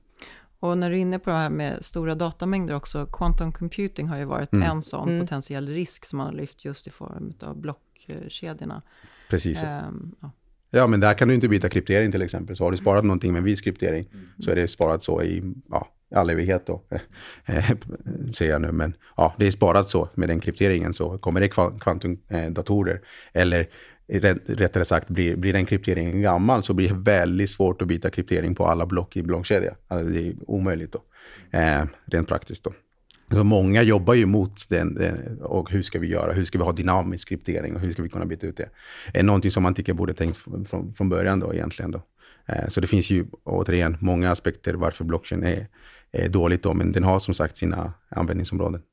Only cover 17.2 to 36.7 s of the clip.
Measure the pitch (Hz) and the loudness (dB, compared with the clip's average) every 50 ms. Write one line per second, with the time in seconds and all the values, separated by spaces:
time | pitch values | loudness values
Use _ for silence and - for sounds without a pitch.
17.2 | - - - - - - - 78 95 - 123 107 - - - - - - - - | -20 -20 -20 -14 -6 -2 0 0 2 2 0 -2 -2 -12 -14 -14 -10 -10 -8 -8
18.2 | 147 123 113 - 82 80 76 76 80 80 80 82 80 82 87 - _ _ _ - | -8 -6 -4 -2 0 2 2 2 0 0 0 0 -2 -2 -4 -8 _ _ _ 2
19.2 | 85 80 - - 104 98 95 - 107 90 85 101 92 - - 87 85 - - - | 2 2 4 4 2 2 4 4 4 6 6 6 4 4 2 0 0 -2 -2 -2
20.2 | 87 85 82 82 - 87 85 - 98 98 92 85 85 82 85 - 80 80 90 95 | 0 0 0 -2 -2 -4 -2 0 2 2 2 2 0 -2 -4 -4 -4 -4 -6 -6
21.2 | - - - 92 98 98 - - 90 87 - 107 - 95 85 82 - 87 87 87 | -4 -2 0 2 2 2 4 2 0 0 0 -2 -2 -2 0 0 -2 -4 -6 -6
22.2 | _ - 98 85 82 82 82 82 80 - 101 101 98 90 87 98 - - - - | _ -6 -4 -4 -4 -4 -4 -4 -2 0 0 0 2 0 -2 -4 -6 -14 -20 -20
23.2 | - - - 90 90 90 87 87 82 - - - - - - _ _ - - 95 | -14 -4 0 2 2 4 4 2 0 -2 -6 -18 -20 -20 -20 _ _ -4 -2 2
24.2 | 95 98 90 - - - 107 98 95 85 - 92 87 - 90 80 - - 90 95 | 2 2 2 2 -2 -4 -2 0 0 2 2 0 0 2 0 0 0 -2 -2 0
25.2 | 87 85 85 87 90 98 92 98 90 - 104 95 - - 90 85 85 85 85 98 | 0 0 0 0 0 0 2 2 2 2 0 -2 0 0 -2 0 0 -2 0 0
26.2 | 101 101 87 87 95 113 131 113 95 - 101 90 95 101 101 92 92 104 104 92 | 2 2 2 4 4 4 2 2 2 0 0 2 2 2 2 2 2 4 4 4
27.2 | 87 90 90 95 101 98 - - 98 92 90 - 95 87 87 82 - 90 - - | 4 2 2 0 0 0 0 0 0 0 0 0 0 -2 -2 0 -2 -4 -2 -2
28.2 | 87 - 90 87 85 85 90 - 87 82 85 82 85 87 90 87 87 - - 92 | -2 0 0 0 0 0 0 0 2 2 2 2 0 -2 -2 -2 -2 -4 -4 -6
29.2 | 82 85 85 87 87 - 107 92 90 - - - _ - 90 87 82 85 85 82 | -2 -2 -2 -2 0 2 2 2 2 0 -6 -8 _ -6 -4 -4 -2 -2 -2 -2
30.2 | 85 87 - - - - 110 98 92 95 87 82 78 - - - - _ _ - | -2 -4 -6 -8 -8 -4 -2 -2 0 0 -2 -2 -4 -6 -10 -12 -12 _ _ -20
31.2 | - - - - - - - - 80 80 76 71 78 76 - - _ - - 85 | -20 -20 -20 -20 -12 -4 0 2 2 2 2 2 0 -2 -6 -10 _ -2 0 0
32.2 | 82 - 78 76 - - - - - - - - _ _ _ _ _ _ _ _ | 0 0 -2 -4 -4 -8 -12 -8 -8 -8 -8 -10 _ _ _ _ _ _ _ _
33.2 | _ - 95 101 104 104 110 98 95 95 98 113 117 110 107 101 90 98 123 123 | _ 0 2 4 6 6 6 6 6 6 6 6 6 6 6 4 6 6 6 6
34.2 | 107 95 101 107 92 101 - - - - - 82 82 85 - - 90 87 85 - | 6 6 4 4 2 0 -2 -8 -6 -2 0 0 0 0 -2 0 0 0 -2 -2
35.2 | - 120 113 - - - - 95 80 82 92 98 87 - - 90 82 85 85 82 | -6 -8 -10 -10 -6 -4 -2 -2 -2 0 -2 -2 -2 -2 -4 -4 -2 -2 -2 0
36.2 | 80 82 82 92 90 - - 92 87 90 | 0 0 0 0 -2 0 0 0 0 0